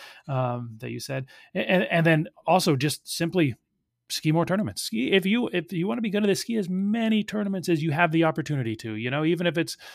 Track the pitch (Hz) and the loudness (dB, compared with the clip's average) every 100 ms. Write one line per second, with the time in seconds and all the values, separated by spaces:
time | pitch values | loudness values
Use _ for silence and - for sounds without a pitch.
0 | - - - 131 127 123 120 110 123 117 | -20 -16 -6 -2 -2 -2 -8 -10 -10 -10
1 | - 135 135 - - 185 - 185 - 170 | -8 -8 -8 -16 -8 -4 0 2 2 4
2 | 165 156 160 - - 180 180 135 147 - | 6 4 2 -4 2 4 4 2 2 -2
3 | - - 170 180 147 110 _ _ _ _ | -8 -4 0 2 2 0 _ _ _ _
4 | - - 156 160 165 196 156 95 - 110 | -10 -4 2 2 2 0 -2 -4 -6 -2
5 | 123 190 190 233 240 180 165 175 190 233 | 2 2 2 0 0 -4 -4 -4 -2 -2
6 | 220 202 208 190 - 226 175 185 202 226 | -2 0 2 0 -2 -4 -2 -2 -2 0
7 | 226 220 208 208 202 190 185 165 160 147 | 2 0 0 -4 -4 -4 0 0 2 2
8 | 175 160 160 160 147 143 117 110 117 107 | 2 4 2 2 -2 -2 -2 -4 -6 -4
9 | 123 143 156 175 175 160 156 - - | -2 0 0 0 0 0 -2 -6 -16